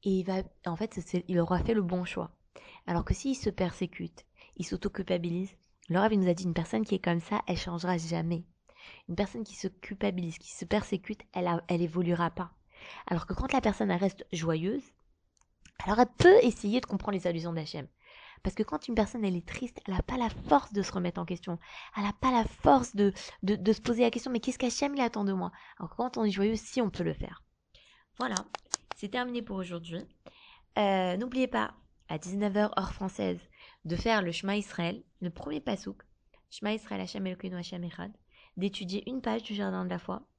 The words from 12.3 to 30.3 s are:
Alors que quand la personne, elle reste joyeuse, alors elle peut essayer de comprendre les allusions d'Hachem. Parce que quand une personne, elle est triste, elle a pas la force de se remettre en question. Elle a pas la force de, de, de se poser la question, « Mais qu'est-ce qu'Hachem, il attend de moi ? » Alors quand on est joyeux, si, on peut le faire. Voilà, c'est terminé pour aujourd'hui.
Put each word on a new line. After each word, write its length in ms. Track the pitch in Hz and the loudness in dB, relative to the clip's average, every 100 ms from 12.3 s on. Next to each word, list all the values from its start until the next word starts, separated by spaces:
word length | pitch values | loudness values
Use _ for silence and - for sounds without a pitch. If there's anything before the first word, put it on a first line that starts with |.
| - 175 - _ - - - - | -2 -8 -10 _ -20 -18 -14 -2
Alors 180 | 175 - | -2 -2
que 80 | |
quand 180 | - 262 | -4 2
la 100 | 403 | 2
personne, 280 | 214 202 208 | 2 0 0
elle 100 | 175 | 2
reste 280 | 190 - - | 2 0 -8
joyeuse, 520 | 175 165 160 175 277 - _ _ _ _ _ _ _ - _ | -4 0 0 0 -2 -6 _ _ _ _ _ _ _ -20 _
alors 160 | - 214 | 0 6
elle 140 | 247 - | 6 10
peut 200 | 349 403 | 12 12
essayer 380 | 254 - 208 240 | 10 4 0 0
de 40 | - | 0
comprendre 320 | 196 - 196 | -2 0 0
les 100 | 180 | 0
allusions 240 | 170 170 | -2 -2
d'Hachem. 340 | 165 151 156 131 _ - - - - | -4 -4 -8 -10 _ -20 -20 -20 -6
Parce 120 | - - | -6 -2
que 80 | |
quand 240 | 214 302 - | -2 -2 -2
une 80 | 226 | 2
personne, 300 | 208 240 202 | 2 0 0
elle 100 | 175 | -2
est 120 | - | -4
triste, 340 | - 247 - - | -8 -8 -8 -4
elle 100 | 185 | -2
a 80 | |
pas 140 | - 254 | -2 0
la 120 | 233 | -2
force 420 | - - 285 - | -4 4 4 4
de 120 | 208 | -4
se 80 | 185 | -2
remettre 280 | 190 175 175 | -2 -2 -4
en 60 | 170 | -6
question. 320 | 175 - 170 - - - - | -6 -6 -8 -10 -18 -10 -4
Elle 80 | 202 | -4
a 80 | |
pas 180 | - 262 | 0 2
la 140 | 247 220 | 2 0
force 500 | - - 269 240 202 | 2 6 6 6 4
de, 160 | 202 190 - - | 4 4 -12 -4
de, 140 | 190 208 | 0 2
de 180 | 185 | 4
se 80 | 214 | 4
poser 220 | - 233 | 2 4
la 80 | 240 | 4
question, « 200 | 233 262 | 2 -2
Mais 80 | 240 | -2
qu'est-ce 200 | 247 247 | -2 -2
qu'Hachem, 340 | 247 - 285 | -2 0 -2
il 80 | 285 | 2
attend 240 | 233 214 202 | 0 0 0
de 80 | |
moi ? » 180 | 190 180 - - - | 0 -2 -8 -20 -14
Alors 160 | 170 - | -12 -4
quand 220 | 247 240 | -4 0
on 60 | |
est 80 | 214 | 0
joyeux, 240 | 190 202 220 | 2 2 0
si, 240 | - 262 | -2 0
on 120 | 220 | 0
peut 120 | - | 0
le 100 | 165 | -4
faire. 300 | 151 - - _ _ _ - _ _ _ - | -2 -8 -10 _ _ _ -20 _ _ _ -8
Voilà, 180 | 247 202 - - _ - _ - | -4 -4 -6 -16 _ -10 _ -10
c'est 140 | 202 | -6
terminé 320 | 247 247 240 | -4 -4 -6
pour 160 | 214 196 | -6 -6
aujourd'hui. 480 | 180 170 165 165 - _ - | -6 -8 -8 -10 -10 _ -20